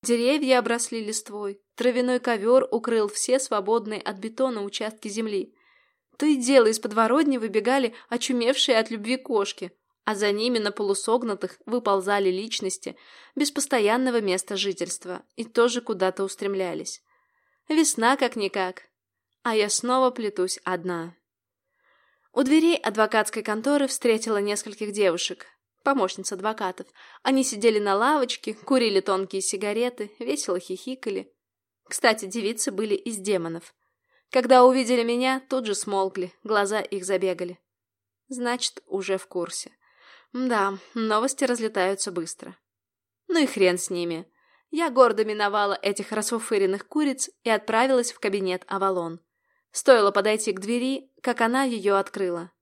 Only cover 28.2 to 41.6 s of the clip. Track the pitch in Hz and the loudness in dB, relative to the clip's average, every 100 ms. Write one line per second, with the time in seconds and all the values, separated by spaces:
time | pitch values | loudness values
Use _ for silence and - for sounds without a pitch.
28.2 | 240 - - 214 - 269 233 196 190 190 | 0 -4 -8 -10 0 2 4 2 2 -2
29.2 | 190 190 190 196 208 208 240 247 208 - | -2 -4 -4 -4 -4 -2 -2 -4 -12 -10
30.2 | 240 294 - 180 - 185 - 262 - 190 | -6 -4 -2 -4 -4 -10 -8 -8 -6 -6
31.2 | 190 _ _ _ _ _ _ - 240 220 | -8 _ _ _ _ _ _ 0 2 2
32.2 | 190 226 202 226 - 190 220 196 - 214 | -4 -6 -4 -4 -4 -4 -2 -2 -4 -8
33.2 | 190 190 165 165 - _ _ _ _ _ | -2 -2 -2 -8 -12 _ _ _ _ _
34.2 | _ 262 247 254 247 262 233 247 233 240 | _ 0 6 8 8 6 2 2 2 0
35.2 | 254 262 262 262 226 196 - 196 190 190 | 0 -2 -2 -4 -2 -6 -2 -2 -2 -2
36.2 | 180 _ 214 214 202 214 - 202 180 190 | -8 _ -2 0 2 -2 -4 -8 -2 0
37.2 | 190 175 175 180 _ _ _ _ _ _ | 0 -2 -8 -10 _ _ _ _ _ _
38.2 | _ 254 240 247 - - _ 202 190 190 | _ -6 -4 -4 -6 -8 _ -6 -2 -4
39.2 | - 180 170 - - _ _ _ - - | -4 -6 -6 -8 -12 _ _ _ -20 -20
40.2 | _ 247 254 226 196 196 - 226 220 214 | _ -6 -2 0 0 -2 -10 -4 0 0
41.2 | 254 - 262 240 | 0 0 -2 0